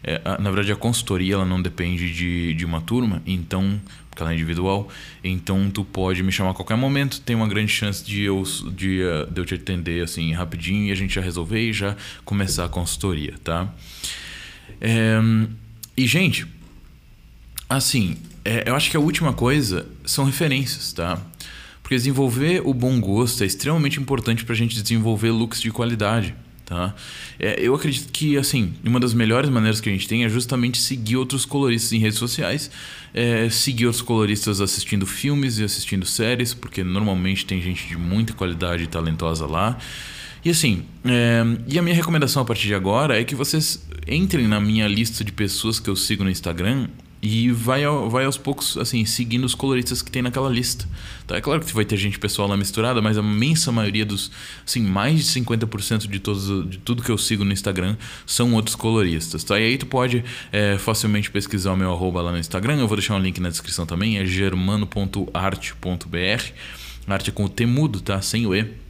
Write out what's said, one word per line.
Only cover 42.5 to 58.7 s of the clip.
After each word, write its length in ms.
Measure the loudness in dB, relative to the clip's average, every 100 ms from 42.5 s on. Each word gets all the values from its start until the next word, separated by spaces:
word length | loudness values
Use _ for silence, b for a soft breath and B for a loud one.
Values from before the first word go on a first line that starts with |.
| 0 2
de 60 |
agora 460 | 2 2 2 4 2
é 60 | 0
que 100 | -2
vocês 500 | 0 2 0 -2 -8 -10 -4
entrem 400 | 0 2 4 4
na 140 | 4
minha 260 | 4 2 2
lista 380 | 2 0 -2 -6
de 60 |
pessoas 440 | -2 -2 0 -2 -2
que 120 | 0
eu 60 | -2
sigo 260 | 0 2
no 60 | 0
Instagram 580 | 0 -2 -2 0 0 -2 -8 -20 -6
e 280 | 0 2 4
vai 320 | 2 2 2
ao, 260 | 2 2 2
vai 160 | 2 2
aos 100 | 0
poucos, 400 | -4 -2 -2 -2
assim, 280 | 0 2 2
seguindo 380 | 0 0 0
os 100 | 0
coloristas 480 | 0 0 0 0 -4
que 80 | -4
tem 140 | -2
naquela 260 | -2 0 2
lista, 400 | 2 0 -4 -6 B B B B
tá? 100 | -2
É 40 |
claro 220 | 2 0
que 80 | 0
vai 140 | 0 2
ter 100 | 2
gente 220 | 0 0
pessoal 300 | -2 0 2
lá 100 | 2
misturada, 420 | 0 0 0 2
mas 160 | 2 2
a 60 |
imensa 500 | 2 2 4 2 2
maioria 320 | 2 2 0
dos, 280 | 0 -2 -6 B B B -4
assim, 160 | 0
mais 380 | 2 2 4 4
de 60 | 2
cinquenta 420 | 0 0 0 0
por 160 | -4
cento 240 | -2 -2 -2
de 120 | -4
todos, 480 | -2 -2 0 -2 -2
de 120 | -6
tudo 240 | -4 -2
que 80 | 0
eu 80 | 0
sigo 240 | 0 2
no 100 | 2
Instagram 420 | 0 0 0 0 -2 B B B
são 300 | 2 4 4
outros 200 | 2